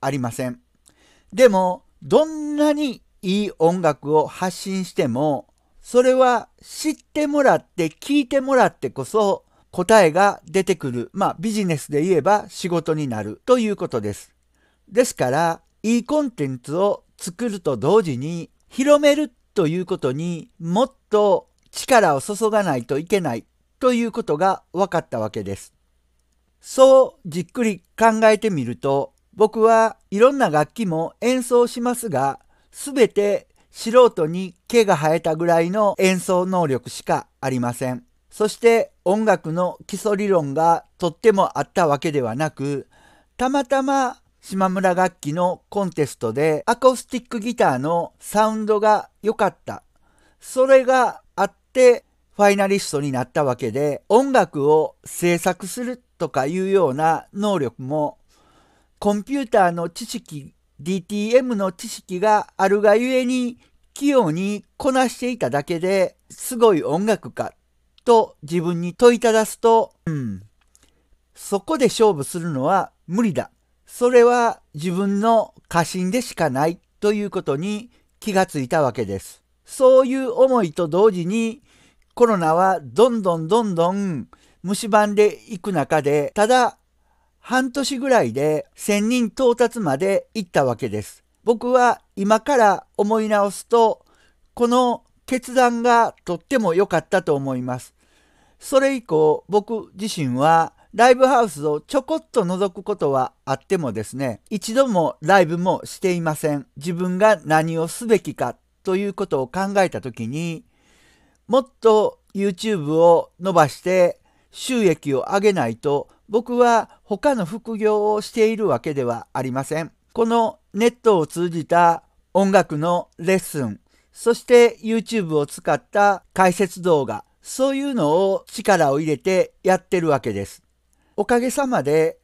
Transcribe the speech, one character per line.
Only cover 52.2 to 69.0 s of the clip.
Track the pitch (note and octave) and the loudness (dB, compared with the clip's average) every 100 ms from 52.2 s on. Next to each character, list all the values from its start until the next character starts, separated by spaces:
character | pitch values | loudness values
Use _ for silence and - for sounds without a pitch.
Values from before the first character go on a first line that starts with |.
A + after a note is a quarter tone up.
| _ - | _ 2
フ | |
ァ | G3+ | 4
イ | G3+ | 4
ナ | G3 | 2
リ | G3 | 0
ス | - | -2
ト | D3 | -4
に | C#3+ | -4
な | C3 | -4
っ | C3 | -4
た | - | -2
わ | C#3+ B2 | -2 -2
け | B2 | -4
で、 | G#2+ D3 C#3 - | -2 -2 -2 2
音 | G#3+ C#4 | 2 4
楽 | B3+ F3+ D3+ C#3 | 2 0 0 2
を | D#3 D3+ - - | 2 0 -6 -20
制 | - F3 E3+ | -4 -2 0
作 | F#3 F3+ F#3+ | -2 -4 -6
す | A3+ | -10
る | B3 B3 _ - | -10 -10 _ -10
と | E3+ | -6
か | - C3+ | -4 -4
い | F3+ | -4
う | F#3+ | 0
よ | G3 E3 | 2 2
う | C3 | 2
な | D#3+ D#3 - G3 | 0 0 -4 -6
能 | G#3 F#3+ | -2 0
力 | C3 - | -2 -6
も、 | C3 D3+ D3 - _ _ _ _ _ _ _ - | -6 -4 -4 -6 _ _ _ _ _ _ _ -6
コ | G3+ | -4
ン | G#3 | -4
ピ | G3 | -4
ュ | C#4 | -6
ー | C4+ | 0
タ | A3+ F3+ | 2 2
ー | |
の | E3+ E3+ | 0 -6
知 | E3+ A#3 | -10 -12
識、 | A#3+ - D3+ C#3 _ _ - | -14 -14 -16 -18 _ _ -12
デ | C#3+ | -6
ィ | F#3+ | -6
ー | F3+ | -6
テ | G#3 | -6
ィ | G#3 | 2
ー | B3 | 2
エ | |
ム | C4 A3+ | 2 -2
の | F#3+ | -4
知 | F3+ A3+ | -6 -14
識 | - - F3+ | -16 -10 -2
が | G#3 G#3+ F#3 - | 2 0 0 -2
あ | F#3+ | 0
る | G3+ | 2
が | G#3 G#3+ | 4 4
ゆ | B3 | 2
え | B3+ B3+ | 0 0
に | B3+ B3 A#3+ _ _ _ | -2 -4 -8 _ _ _
器 | - C#4+ | -6 0
用 | C4+ G3 | 2 2
に | D#3 G3 G#3 - - | 0 -4 -6 -10 -6
こ | C#4+ | -2
な | C4 B3+ | 0 0
し | - | -2
て | B3 | -8
い | B3 | -4
た | B2+ | -4
だ | C#3 | -4
け | D3 E3+ | -4 -4
で、 | F3+ G3 F3+ - _ | -2 0 0 -4 _
す | - - B3 | -16 -10 2
ご | A3+ | 4
い | F3 | 4
音 | A#2+ F#3+ G#3 | 0 -2 0
楽 | G#3 - | -2 -4
家 | - A2+ - _ _ _ _ - | -10 -10 -12 _ _ _ _ 2
と | A#3 - _ | 2 2 _
自 | - F3 | -6 -4
分 | E3+ E3+ | -2 -4
に | F3 | -6
問 | F3 | 2